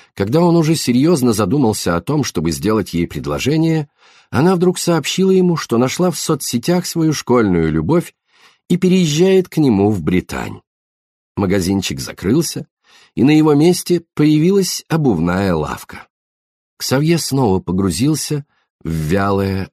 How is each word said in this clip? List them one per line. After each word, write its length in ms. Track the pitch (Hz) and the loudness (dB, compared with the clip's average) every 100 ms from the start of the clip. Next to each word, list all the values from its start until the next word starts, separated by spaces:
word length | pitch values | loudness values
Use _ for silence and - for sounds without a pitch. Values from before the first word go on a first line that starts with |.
| - | -16
когда 260 | - 101 151 | -6 -2 2
он 160 | 175 170 | 4 4
уже 200 | 156 165 | 2 0
серьезно 580 | - 123 151 170 123 | 0 2 2 2 2
задумался 640 | 104 101 143 117 104 95 85 | 2 0 2 0 0 -2 -2
о 40 | |
том, 220 | - 151 | -2 -2
чтобы 280 | - - 82 | -2 -4 -4
сделать 420 | 69 87 110 92 | -2 -2 -2 -2
ей 140 | 82 85 | -4 -4
предложение, 800 | 76 67 73 120 156 165 160 147 _ _ _ _ | -6 -6 -4 -2 0 0 -2 -4 _ _ _ _
она 260 | - 170 185 | 0 2 2
вдруг 240 | 180 175 | 0 0
сообщила 520 | - 165 160 - 190 | -2 -2 -2 0 2
ему, 260 | 185 180 160 | 4 2 0
что 200 | - 117 | -2 0
нашла 340 | 127 - 180 | 0 0 -2
в 60 | - | -2
соцсетях 680 | - 147 - 123 120 180 175 | -4 -4 -4 -6 -2 -2 -2
свою 260 | 165 160 | -2 -2
школьную 580 | 147 - 123 104 87 80 | -2 0 2 2 2 0
любовь 460 | 78 78 170 170 - _ _ _ _ - | 0 0 -2 -2 -10 _ _ _ _ -4
и 80 | 180 | 0
переезжает 720 | 185 185 170 147 190 190 185 | 2 2 2 2 4 2 2
к 80 | - | 0
нему 340 | 143 101 101 | 2 4 2
в 100 | 104 | 0
Британь. 600 | 76 90 - 67 53 50 - _ _ _ _ _ _ - | 0 -2 -2 -8 -10 -12 -20 _ _ _ _ _ _ -4
Магазинчик 640 | 98 101 85 98 - 67 | -2 0 0 -2 -4 -8
закрылся, 680 | - - 85 139 156 - 139 _ _ _ _ - | -10 -8 -2 0 -2 -6 -14 _ _ _ _ 0
и 80 | |
на 140 | 127 156 | 2 4
его 160 | 156 | 4
месте 500 | 147 165 175 - 175 - | 4 4 2 -2 -4 -4
появилась 720 | - 151 151 165 202 185 - - | 0 2 4 4 2 0 -6 -4
обувная 680 | 160 139 90 85 90 98 | 0 0 0 0 0 0
лавка. 540 | 82 73 64 - - - _ _ _ _ _ _ _ | 0 -2 -8 -14 -20 -20 _ _ _ _ _ _ _
Ксавье 400 | - 131 156 170 | -4 -2 0 0
снова 420 | - 139 120 95 | 0 0 2 0
погрузился – 840 | - 92 98 85 139 147 - 147 143 _ _ _ - | -2 -2 -2 0 0 -2 -4 -8 -8 _ _ _ -8
в 40 | |
вялое 840 | 80 78 95 98 98 98 95 92 | -6 -2 -2 0 0 -2 -4 -6